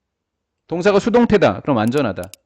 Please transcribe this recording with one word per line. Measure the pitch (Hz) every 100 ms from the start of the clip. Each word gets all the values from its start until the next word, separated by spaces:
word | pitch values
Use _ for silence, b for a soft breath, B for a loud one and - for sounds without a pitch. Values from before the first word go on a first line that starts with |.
| _ _ _ _ _ _ _
동사가 | 165 180 202
수동태다, | 233 226 240 208 147 90
그럼 | - 127
완전하다. | 113 139 127 92 90 -